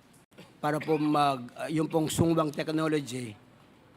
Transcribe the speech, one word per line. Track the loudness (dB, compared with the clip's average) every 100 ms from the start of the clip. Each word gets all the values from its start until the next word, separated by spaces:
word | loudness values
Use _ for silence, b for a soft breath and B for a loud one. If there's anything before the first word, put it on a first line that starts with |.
| -20 -20 _ -20 -20 -6
para | -2 -2
po | 0 2
mag-, | 2 4 4 2 -6 -10
uh, | -4
yung | -2 0
pong | 0 0
sungwang | 2 2 2 0
technology | -2 -2 0 0 0 -2 -8 -10 -12 -20 -20 -20 -20 -20